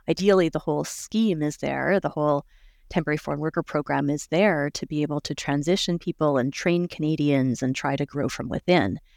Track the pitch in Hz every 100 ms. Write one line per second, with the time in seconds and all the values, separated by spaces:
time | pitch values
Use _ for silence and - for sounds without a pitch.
0 | - - 196 190 165 156 - 147 147 -
1 | - 208 220 160 151 - 139 135 139 190
2 | - 160 151 143 - - - _ - 175
3 | 156 151 - 147 156 170 - 151 139 139
4 | 143 147 - 165 208 156 147 - - 151
5 | 151 143 - 147 - 143 147 185 - 170
6 | - - 151 139 127 - 185 175 175 -
7 | 151 156 147 139 131 117 131 131 139 139
8 | 143 143 135 - - - - 180 98 -
9 | -